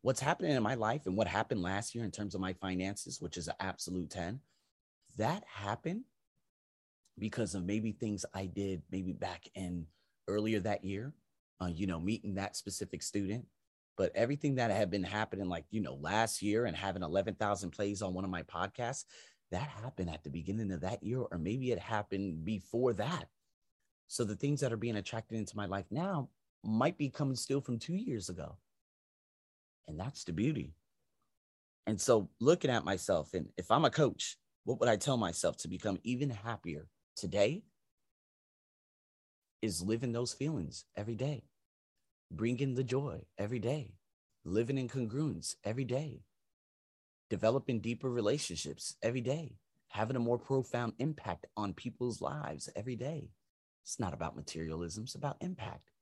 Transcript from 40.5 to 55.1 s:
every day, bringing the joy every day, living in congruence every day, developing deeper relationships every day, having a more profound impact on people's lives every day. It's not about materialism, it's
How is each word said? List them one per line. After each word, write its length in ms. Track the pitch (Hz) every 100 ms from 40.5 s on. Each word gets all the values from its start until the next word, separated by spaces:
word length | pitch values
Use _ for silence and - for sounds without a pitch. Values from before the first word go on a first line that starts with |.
| 156 71 - - -
every 200 | 104 113
day, 280 | 131 139 - _ _ _ _ _ _ _ _
bringing 440 | 80 113 123 135 123
the 80 |
joy 400 | 127 127 139 80 - -
every 220 | 104 120
day, 340 | 107 151 - - _ _ _ _ -
living 320 | 98 117 135
in 100 | 123
congruence 680 | 131 113 123 156 82 - -
every 220 | 104 117 123
day, 360 | 131 156 - - _ _ _ _ _ _ _ _ _ _
developing 500 | 98 110 131 - 117
deeper 300 | 113 117 131
relationships 840 | 120 104 147 - 82 73 71 - -
every 200 | 110 127
day, 340 | 120 151 156 - _ _ _
having 260 | - 110 131
a 40 |
more 180 | 117 120
profound 560 | - 135 123 120 120 -
impact 480 | 139 147 - 82 - -
on 160 | 101
people's 480 | 87 - - 123 113
lives 480 | - 151 - 78 - -
every 200 | 117 120
day. 360 | 131 160 - - _ _ _ _
It's 180 | - -
not 120 | 101
about 220 | 78 80 -
materialism, 720 | 73 80 80 80 85 101
it's 100 | 117